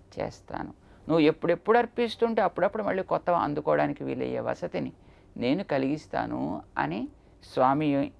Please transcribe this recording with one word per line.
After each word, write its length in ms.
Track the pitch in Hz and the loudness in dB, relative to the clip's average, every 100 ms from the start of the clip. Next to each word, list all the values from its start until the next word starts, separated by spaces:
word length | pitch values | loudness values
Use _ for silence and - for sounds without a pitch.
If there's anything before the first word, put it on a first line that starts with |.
| - - | -14 -8
చేస్తాను. 480 | 104 - - - - - - - - | -8 -10 -12 -10 -10 -14 -20 -10 0
నువ్వు 100 | 160 | 4
ఎప్పుడెప్పుడు 600 | 151 156 170 170 - 233 | 4 4 0 0 4 4
అర్పిస్తుంటే 640 | 233 - 233 - 233 226 | 2 0 -4 0 0 2
అప్పుడప్పుడు 400 | 190 - 190 220 | 0 2 0 0
మళ్ళీ 200 | 196 190 | -2 -2
కొత్తవి 340 | 185 165 - 170 | -2 -2 2 2
అందుకోవడానికి 680 | 147 147 151 147 147 143 | 2 0 2 2 2 -2
వీలయ్యే 360 | 135 127 127 123 | -6 -4 -4 -4
వసతిని 520 | 120 - 175 - 131 - - - - - | -4 -6 -6 -6 -6 -10 -20 -20 -16 -4
నేను 280 | 117 165 | -2 -2
కలిగిస్తాను 1000 | 196 143 135 151 - 131 117 123 143 - - - | -2 -2 -2 -4 -6 -4 -4 -4 -6 -6 -8 -6
అని 300 | 147 185 277 - - - - | -4 -4 -8 -12 -20 -20 -6
స్వామి 600 | - 131 143 151 139 139 - | 2 4 4 2 0 -2 -8